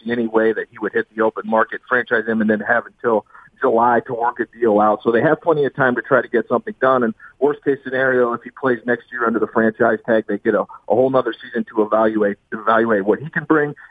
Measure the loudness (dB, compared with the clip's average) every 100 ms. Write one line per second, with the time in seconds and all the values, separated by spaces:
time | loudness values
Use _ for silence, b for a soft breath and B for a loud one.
0 | -6 -4 -2 0 0 -2 -6 -8 -6 -4
1 | -4 -2 -2 -2 -2 0 0 -6 -4 -2
2 | 0 -2 0 0 0 0 0 -2 -4 _
3 | -2 -2 -4 B B -4 0 2 2 2
4 | -2 -4 -4 -4 -8 -2 2 4 2 0
5 | 0 0 2 0 0 0 0 0 0 0
6 | 0 0 2 -2 0 -2 -4 -2 0 2
7 | 0 -4 B B -2 0 -2 -4 -4 -2
8 | 0 2 0 -2 -10 -4 -2 -2 -2 -4
9 | -4 -4 -2 0 -2 0 0 2 0 0
10 | 0 0 0 -4 0 0 -2 B B 0
11 | 2 0 -2 -6 -8 -8 -4 -2 0 2
12 | 2 2 -2 -4 -10 -6 0 2 2 0
13 | 0 -2 -2 -6 0 0 0 -6 B